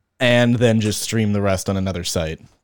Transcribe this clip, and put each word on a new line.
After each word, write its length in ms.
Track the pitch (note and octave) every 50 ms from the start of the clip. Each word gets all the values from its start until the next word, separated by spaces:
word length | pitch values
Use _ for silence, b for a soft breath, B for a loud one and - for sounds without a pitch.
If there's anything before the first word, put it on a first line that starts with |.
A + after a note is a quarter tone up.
| _ _ _ -
and 380 | C3 A#2+ A#2+ A#2+ A#2+ A#2+ A#2+
then 240 | A2 B2 A#2 A2 A2+
just 200 | G#2 G#2+ G2+ -
stream 300 | - - A2+ A2+ A2 G2+
the 80 | G2+ G2+
rest 280 | G2+ G2 F#2+ F#2 - -
on 60 | G2
another 280 | F#2+ F#2+ G2 F2 F2 F2
site. 360 | - - F2+ D#2+ D#2+ D#2 - - - _ _